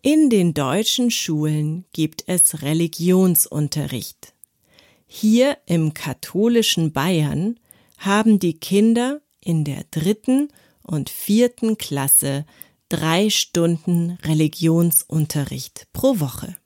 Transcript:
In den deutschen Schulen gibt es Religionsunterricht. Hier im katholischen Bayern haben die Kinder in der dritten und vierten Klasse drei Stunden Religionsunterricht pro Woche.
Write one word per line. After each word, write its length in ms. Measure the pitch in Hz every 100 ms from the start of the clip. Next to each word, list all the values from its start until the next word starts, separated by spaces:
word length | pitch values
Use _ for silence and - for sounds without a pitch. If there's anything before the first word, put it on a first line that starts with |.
In 260 | 269 311 302
den 260 | 220 175
deutschen 580 | 156 135 165 220 - 240
Schulen 720 | - - 156 151 151 151 160 180
gibt 320 | - 156 - -
es 360 | 180 - 147
Religionsunterricht. 1700 | 139 160 170 - 175 185 185 165 - 147 147 156 147 127 - - - _ _ _ _ _ _ _ _
Hier 460 | - 214 226 269 285
im 300 | - 170 156
katholischen 960 | 156 - - - 175 226 233 220 - 160
Bayern 680 | 147 160 175 151 - 196 233 _ _ _ _
haben 420 | 196 202 220 208
die 200 | 180 156
Kinder 640 | - 196 220 226 247 294 _ _
in 240 | - 160
der 200 | 147 135 -
dritten 580 | 165 156 208 - 262 294 _ _ _
und 260 | - 156 -
vierten 680 | - - 208 240 - 226 220
Klasse 680 | - 139 139 - 143 139 151 _ - _ _
drei 400 | 165 160 175 214
Stunden 880 | - - 170 170 165 - 175 170 180
Religionsunterricht 1600 | - 156 156 - 165 165 170 165 - 156 151 151 139 131 - - -
pro 260 | - 262 233
Woche. 360 | 143 - - 185